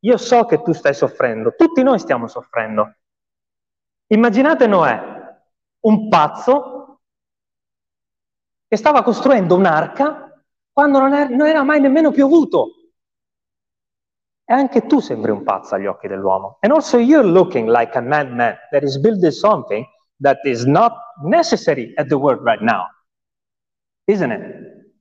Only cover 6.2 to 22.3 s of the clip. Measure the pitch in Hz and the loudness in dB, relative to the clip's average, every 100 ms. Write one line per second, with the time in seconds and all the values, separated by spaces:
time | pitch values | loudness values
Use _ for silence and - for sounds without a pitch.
6.2 | 151 - - 285 254 - - _ _ _ | 0 -2 -2 -2 -2 -16 -18 _ _ _
7.2 | _ _ _ _ _ _ _ _ _ _ | _ _ _ _ _ _ _ _ _ _
8.2 | _ _ _ _ _ 214 302 285 240 208 | _ _ _ _ _ -2 0 0 0 -2
9.2 | 262 254 175 180 190 156 - - 285 302 | 0 0 2 2 2 2 -2 -4 -4 -4
10.2 | - _ _ _ _ - 294 269 269 285 | -18 _ _ _ _ 0 2 4 2 0
11.2 | 285 240 302 320 269 302 277 285 311 233 | 0 0 2 2 2 2 2 4 2 2
12.2 | 269 330 277 165 110 _ _ _ _ _ | 4 4 2 -2 -2 _ _ _ _ _
13.2 | _ _ _ _ _ _ _ _ _ _ | _ _ _ _ _ _ _ _ _ _
14.2 | _ _ - 247 269 247 - 285 - 117 | _ _ -2 0 2 0 2 0 0 -6
15.2 | 110 104 98 98 - 98 98 95 98 95 | -4 -4 -4 -6 -4 -6 -6 -8 -10 -6
16.2 | 98 95 98 _ 214 302 - 240 233 311 | -2 -4 -6 _ 0 0 2 0 4 4
17.2 | 214 175 185 135 113 120 117 131 120 147 | 4 4 2 -2 0 0 0 -4 -2 -4
18.2 | 139 120 117 98 - 143 143 135 175 208 | -4 -2 -4 -4 -4 -2 -2 0 0 2
19.2 | 175 - 202 190 - 104 - _ _ _ | -2 0 0 0 -4 -8 -8 _ _ _
20.2 | 139 135 143 117 123 156 233 226 - - | 0 0 -2 -2 0 2 2 -2 -20 -12
21.2 | 147 311 330 196 - 139 117 - 139 143 | -2 0 0 -2 -2 -4 -6 -8 -4 0
22.2 | 143 | 0